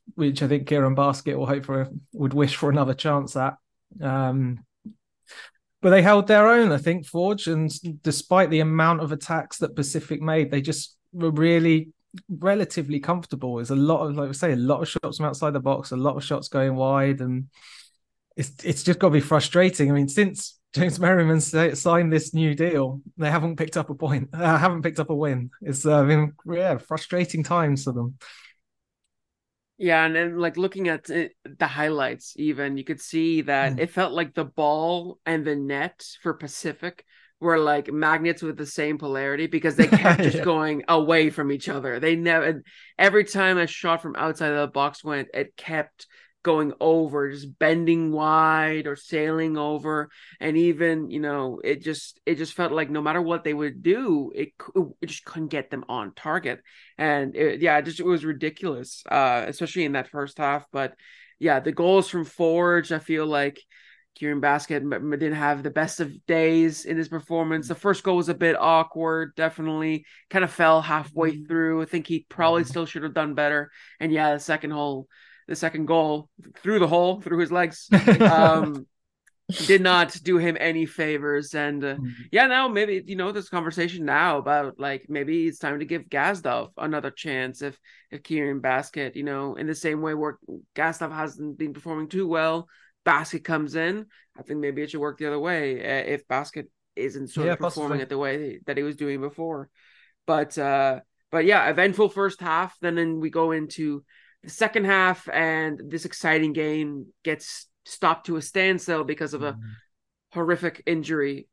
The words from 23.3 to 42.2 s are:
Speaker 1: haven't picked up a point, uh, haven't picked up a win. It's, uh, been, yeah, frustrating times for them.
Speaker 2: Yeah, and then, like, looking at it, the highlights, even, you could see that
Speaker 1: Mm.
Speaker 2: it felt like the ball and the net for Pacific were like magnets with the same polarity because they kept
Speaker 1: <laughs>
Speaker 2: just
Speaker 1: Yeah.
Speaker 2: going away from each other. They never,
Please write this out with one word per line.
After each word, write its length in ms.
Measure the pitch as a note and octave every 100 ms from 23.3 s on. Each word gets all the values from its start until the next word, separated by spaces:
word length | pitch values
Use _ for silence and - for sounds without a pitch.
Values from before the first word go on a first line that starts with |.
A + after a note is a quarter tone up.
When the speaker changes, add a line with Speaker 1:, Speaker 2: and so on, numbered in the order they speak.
Speaker 1:
haven't 260 | D#3+ E3 D#3+
picked 200 | D#3 D#3+
up 140 | D3
a 40 |
point, 360 | C#3+ D#3 C3+ -
uh, 240 | D#3+ E3+ D#3+
haven't 260 | F3+ E3+
picked 160 | E3 -
up 120 | D3
a 40 |
win. 360 | D3 D3 B2+ B2 -
It's, 240 | D3+ C3+
uh, 180 | D3+ D3
been, 280 | C#3 D3+ D3+ - E3
yeah, 280 | E3+ F#3 B2
frustrating 640 | - D#3 - F3+ F3 D#3+
times 420 | D3 F3 D#3 C3+
for 80 | C#3
them. 240 | A#2+ A#2+ C3 - - - _ _ _ _ _ _ _ _ _ _ _ _ -
Speaker 2:
Yeah, 300 | F3+ D#3+ D#3+
and 100 | D#3+
then, 220 | E3+ E3+
like, 180 | E3+ E3+
looking 320 | F#3+ F#3+ F3+
at 220 | D#3+ -
it, 220 | E3 D#3+ -
the 220 | - - D#3
highlights, 640 | C#3 D3+ D3+ C3 B2 - -
even, 420 | D3+ C3+ C#3 C#3
you 60 |
could 180 | C3+ D3+
see 400 | - D#3+ E3 D#3+
that 320 | D3 C#3 C3+
Speaker 1:
Mm. 60 | C3
Speaker 2:
it 100 | E3+
felt 240 | - F3+
like 180 | D#3 E3
the 140 | - C#3+
ball 720 | - D3 D#3 D#3+ F3 F3 - -
and 180 | D#3+
the 120 | D3+ C#3+
net 460 | C#3 C#3 F3 - - -
for 100 | F3
Pacific 720 | D#3 D3 - E3 D3 F3 - _ _ _ _
were 200 | E3+ E3
like 320 | D3+ D3 C#3+
magnets 500 | D3+ D#3 D#3+ E3 E3
with 140 | D#3+ D3+
the 100 | D3
same 320 | - D3 D3+
polarity 480 | C#3+ C3+ C#3 C#3+ D#3+
because 300 | D#3+ E3 C#3+
they 100 | D#3+
kept 340 | G3+ F#3+ E3+
Speaker 1:
<laughs> 40 |
Speaker 2:
just 140 | D#3+ D#3
Speaker 1:
Yeah. 60 |
Speaker 2:
going 380 | F3+ D#3 D#3 D3 -
away 420 | E3 D3+ E3 D#3
from 220 | D3+ C#3+
each 160 | C#3+ -
other. 320 | C#3+ C3 A#2+
They 160 | D#3
never, 480 | E3